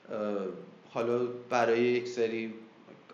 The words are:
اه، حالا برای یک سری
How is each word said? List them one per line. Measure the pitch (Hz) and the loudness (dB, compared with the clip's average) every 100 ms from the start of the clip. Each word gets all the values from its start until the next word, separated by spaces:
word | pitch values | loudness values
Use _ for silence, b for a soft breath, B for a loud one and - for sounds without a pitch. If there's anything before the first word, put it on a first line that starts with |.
| - | -10
اه، | 110 104 101 92 90 - - - | -4 -2 -2 -4 -8 -14 -20 -10
حالا | 123 117 120 120 - - | -4 0 2 0 -4 0
برای | 123 117 117 | 2 4 4
یک | 123 123 120 | 4 2 0
سری | 120 113 113 113 107 - - - - - | -2 0 0 -6 -8 -16 -20 -20 -20 -18